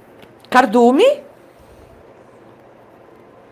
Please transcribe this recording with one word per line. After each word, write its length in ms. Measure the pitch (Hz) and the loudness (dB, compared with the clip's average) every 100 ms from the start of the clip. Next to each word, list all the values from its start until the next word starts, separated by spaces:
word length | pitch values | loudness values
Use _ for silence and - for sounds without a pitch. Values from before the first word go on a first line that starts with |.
| - - - - - | -20 -20 -20 -20 -4
cardume. 720 | 247 262 240 233 269 508 587 - - - _ - - - - - - _ - - - - _ _ - - - - - - | -2 0 0 0 2 0 -2 -10 -20 -20 _ -20 -20 -20 -20 -20 -20 _ -20 -20 -20 -20 _ _ -20 -20 -20 -20 -20 -20